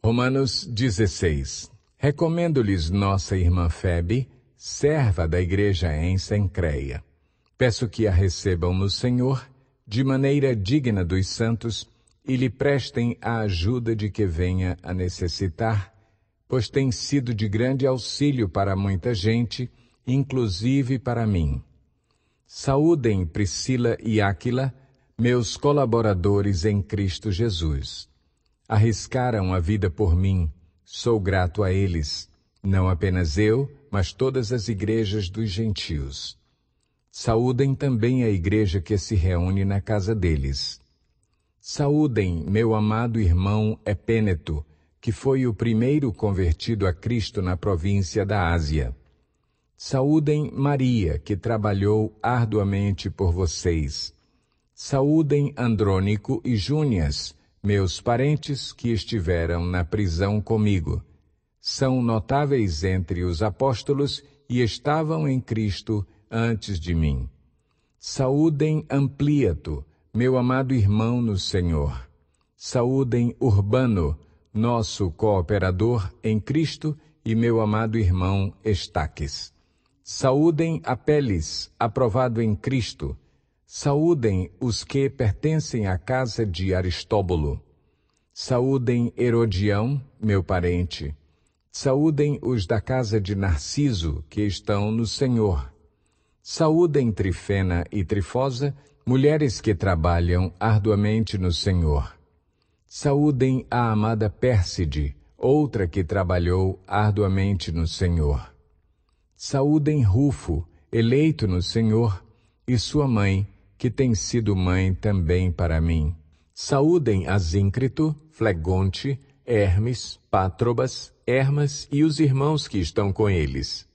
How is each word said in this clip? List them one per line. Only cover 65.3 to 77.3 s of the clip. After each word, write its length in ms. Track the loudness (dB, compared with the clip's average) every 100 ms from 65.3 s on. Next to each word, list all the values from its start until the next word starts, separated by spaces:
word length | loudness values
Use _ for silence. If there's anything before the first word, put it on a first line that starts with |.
| -2
Cristo 640 | -2 -2 -2 -4 -4 -4 -4 _ _
antes 480 | -2 0 -2 -4 -6
de 160 | -2 0
mim. 320 | 0 -2 -6 _ _ _ _ _ _ _
Saúdem 840 | -12 -2 0 2 2 2 0 -2 -2
Ampliato, 920 | -2 -2 0 0 2 2 0 -6 -8 -10 _ _
meu 240 | 0 2 2
amado 360 | 2 2 2
irmão 480 | 2 4 2 2 0
no 160 | 0 -2
Senhor. 720 | -2 -2 0 0 -2 -6 -12 _ _ _ _ _
Saúdem 800 | -4 -2 0 0 0 0 0 0
Urbano, 800 | 2 2 2 2 2 2 0 -4 -10 _ _
nosso 580 | -2 0 0 -2 -4 -6
cooperador 1000 | -2 0 0 0 0 0 0 0 0 -4 -6
em 160 | -2 -2
Cristo, 580 | 0 -2 -2 -4 -6 -8 _ _
e 100 | -2